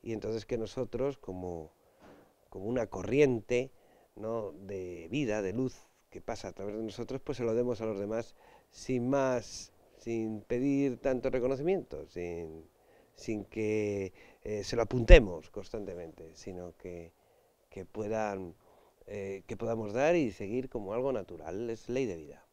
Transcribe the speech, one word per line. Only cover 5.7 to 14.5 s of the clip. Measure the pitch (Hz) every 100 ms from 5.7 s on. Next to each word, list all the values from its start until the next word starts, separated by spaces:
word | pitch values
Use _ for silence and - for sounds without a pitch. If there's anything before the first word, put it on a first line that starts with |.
| - - _ _
que | -
pasa | - 113 98
a |
través | 87 98 107
de |
nosotros, | 113 101 113 131
pues | - 131
se |
lo | 117
demos | 113 123 110
a | 110
los | 98
demás | 101 110 117 - - - _
sin | - - 127 120
más | 139 131 123 - - - - - - -
sin | 113 110 107
pedir | - 123 139 139 139 120
tanto | 139 127 131
reconocimiento, | 127 123 131 156 190 - 71 78
sin, | 87 87 85 82 80 80 _ _ - - -
sin | - 107 98
que, | 110 107 107 104 101 95 - - -
eh, | -